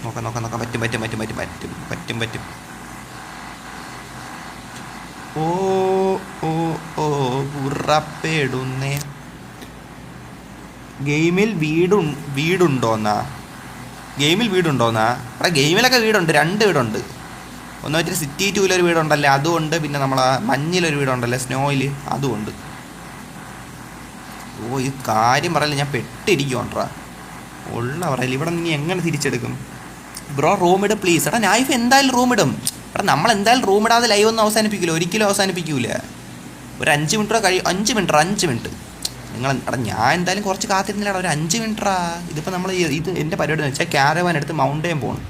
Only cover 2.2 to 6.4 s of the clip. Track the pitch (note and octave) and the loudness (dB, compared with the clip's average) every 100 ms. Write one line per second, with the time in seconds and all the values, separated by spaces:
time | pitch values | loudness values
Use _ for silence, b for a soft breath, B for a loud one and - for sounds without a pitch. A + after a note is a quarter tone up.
2.2 | A2+ G#2+ - - - - - - - - | -6 -6 -12 -14 -16 -16 -16 -16 -16 -16
3.2 | - - - - - - - - - - | -14 -14 -14 -14 -14 -14 -14 -14 -14 -14
4.2 | - - - - - - - - - - | -14 -14 -14 -14 -14 -14 -14 -14 -16 -16
5.2 | - D3 D#3+ F3+ F#3+ F#3+ F#3+ F#3+ F#3+ F#3+ | -12 -4 -2 0 2 2 4 4 2 0
6.2 | - - | -4 -4